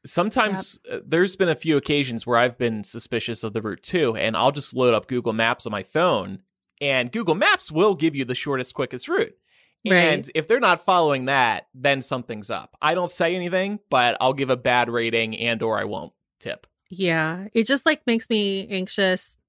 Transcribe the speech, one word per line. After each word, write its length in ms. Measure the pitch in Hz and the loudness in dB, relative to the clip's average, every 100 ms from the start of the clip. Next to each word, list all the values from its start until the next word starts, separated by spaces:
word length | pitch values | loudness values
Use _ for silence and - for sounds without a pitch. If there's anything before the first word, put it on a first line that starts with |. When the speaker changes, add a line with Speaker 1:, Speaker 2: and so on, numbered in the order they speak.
| - | -4
Speaker 1:
Sometimes, 720 | - 196 262 269 190 - - - | -2 0 0 0 -2 -6 -10 -12
Speaker 2:
Yep. 80 | |
Speaker 1:
uh, 100 | - - | -12 -2
there's 300 | 165 190 - | 2 2 2
been 100 | 180 | 0
a 80 | 156 | 0
few 220 | 160 143 | 2 0
occasions 500 | - 147 127 117 123 | 2 0 0 -6 0
where 100 | 117 | 2
I've 200 | 123 117 | 2 2
been 260 | 120 110 | -2 -2
suspicious 580 | 101 120 - 120 - 113 | -8 -10 -6 -4 -4 -6
of 100 | 110 | -6
the 80 | 110 | -4
route 220 | 107 92 | -6 -8
too, 340 | - 180 135 110 | -4 0 0 2
and 180 | 98 90 | -2 2
I'll 160 | 123 | 2
just 240 | 143 - 127 | 0 -6 2
load 180 | 123 | 4
up 140 | 107 - | 4 0
Google 240 | 123 117 | -2 -2
Maps 340 | 110 117 127 117 | 2 2 0 -4
on 60 | |
my 120 | 104 | -8
phone, 560 | - 151 175 120 95 95 _ _ _ _ | -4 2 2 2 -2 -12 _ _ _ _
and 280 | 143 131 123 | -2 0 -2
Google 260 | 214 185 160 | -4 -2 2
Maps 360 | 240 196 - | 2 0 -2
will 240 | 151 208 175 | 2 2 2
give 180 | 160 | 0
you 120 | 139 123 | -2 -4
the 100 | 127 | -4
shortest, 380 | 147 135 127 | -4 -4 -6
quickest 340 | - 131 127 - | -6 -6 -6 -4
route. 260 | 311 - _ _ _ _ _ 214 | -2 -2 _ _ _ _ _ 2
Speaker 3:
Right. 100 | 185 | 4
Speaker 1:
And 340 | 170 147 - 160 | 4 0 -2 -6
if 100 | 151 | 0
they're 120 | 240 | 2
not 240 | 220 170 | 4 2
following 420 | - 180 156 135 127 | 2 4 4 0 0
that, 420 | 139 120 101 - | 2 2 0 -6
then 280 | 131 139 139 | -2 0 0
something's 480 | 123 131 120 110 104 | -2 -8 -6 -12 -8
up. 260 | 95 - _ | -8 -10 _
I 140 | 151 175 | 0 0
don't 140 | 175 | -2
say 240 | - 170 | 0 0
anything, 460 | 185 175 185 196 208 _ | 0 -2 -2 -2 -6 _
but 280 | 135 120 - | 2 2 2
I'll 140 | 131 | 0
give 160 | 135 127 | 0 0
a 80 | 123 | 0
bad 320 | 123 123 120 | 4 2 2
rating 480 | 117 117 113 113 110 | 0 0 0 -2 -2
and 240 | 117 113 | -2 -2
or 140 | 113 104 | -2 -2
I 60 | 104 | -4
won't 260 | 98 82 _ _ _ | -6 -10 _ _ _
tip. 280 | - - _ _ _ | -12 -12 _ _ _
Speaker 3:
Yeah. 580 | 175 185 165 160 175 202 | -4 0 0 -2 -6 -2
It 120 | 226 220 | -2 0
just, 200 | 277 330 | 2 2
like, 200 | 311 - | 0 0
makes 240 | 226 - | -2 0
me 380 | 220 202 196 190 | 0 0 -2 -4
anxious 680 | 190 185 - 190 185 - - | -6 -4 0 0 2 -2 -8